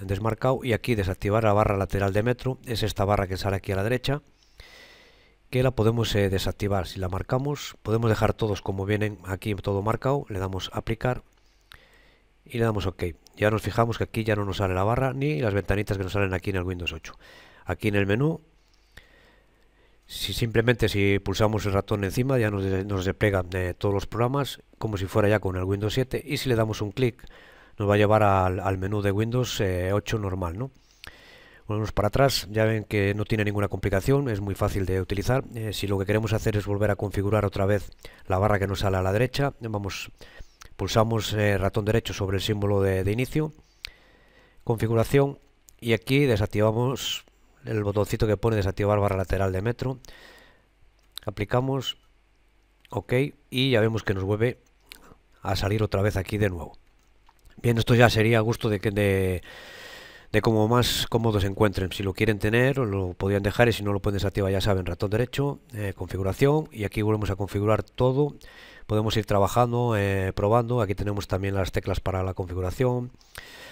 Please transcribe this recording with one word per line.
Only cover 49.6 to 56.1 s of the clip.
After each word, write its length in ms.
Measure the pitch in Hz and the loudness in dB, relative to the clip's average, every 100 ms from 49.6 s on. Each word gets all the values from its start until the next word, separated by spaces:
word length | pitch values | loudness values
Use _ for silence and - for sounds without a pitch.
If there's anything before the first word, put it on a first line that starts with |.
metro, 380 | 107 120 127 123 - - - - - _ _ _ - _ _ - - | -2 -4 -6 -8 -12 -20 -20 -20 -20 _ _ _ -20 _ _ -12 -10
aplicamos, 720 | - 104 123 131 135 - - _ _ _ _ _ _ _ _ - | -6 0 0 0 -2 -4 -10 _ _ _ _ _ _ _ _ -8
OK, 240 | 101 - 123 147 - - | -8 -2 0 0 -6 -8
y 220 | 127 135 | -2 2
ya 80 | 117 | 4
vemos 220 | 110 110 | 4 0
que 100 | - | -2
nos 100 | 95 | -2
vuelve 340 | 95 104 120 - _ _ _ - - - _ _ | 0 0 0 -2 _ _ _ -20 -20 -20 _ _
a 120 | 92 | -4
salir 280 | 92 98 107 | -2 0 0
otra 180 | 107 98 | 0 2
vez 160 | 104 | 0